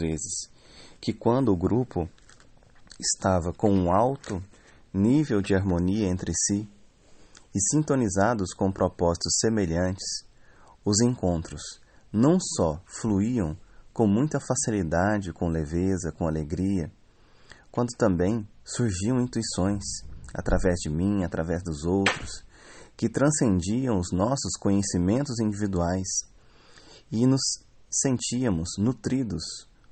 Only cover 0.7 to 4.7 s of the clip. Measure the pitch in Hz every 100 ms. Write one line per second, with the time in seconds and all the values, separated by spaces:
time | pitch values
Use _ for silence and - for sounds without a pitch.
0.7 | - - - - 101 - 123 131 92 92
1.7 | 110 127 - 82 - - - - - -
2.7 | - - - - - 107 92 85 82 110
3.7 | 98 87 92 123 135 - 95 92 - -